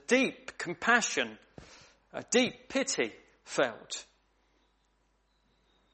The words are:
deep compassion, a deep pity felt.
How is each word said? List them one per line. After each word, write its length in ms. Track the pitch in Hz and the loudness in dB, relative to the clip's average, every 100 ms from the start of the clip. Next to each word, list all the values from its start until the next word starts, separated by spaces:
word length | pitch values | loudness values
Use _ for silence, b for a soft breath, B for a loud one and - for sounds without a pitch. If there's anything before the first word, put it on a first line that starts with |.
| - | 0
deep 500 | 254 208 - - - | 2 2 -4 -14 -10
compassion, 800 | 170 175 226 240 - 139 113 107 - B B B B B _ | -8 -2 2 2 2 -2 -4 -6 -20 B B B B B _
a 100 | 127 - | -12 2
deep 380 | 240 226 - - | 4 4 -2 -6
pity 440 | 269 - - 113 - - _ | -4 -2 -2 -4 -6 -20 _
felt. 600 | - - 127 107 - - - _ _ _ _ _ _ _ _ _ _ _ _ _ _ _ _ _ _ | -6 0 0 -2 -12 -14 -14 _ _ _ _ _ _ _ _ _ _ _ _ _ _ _ _ _ _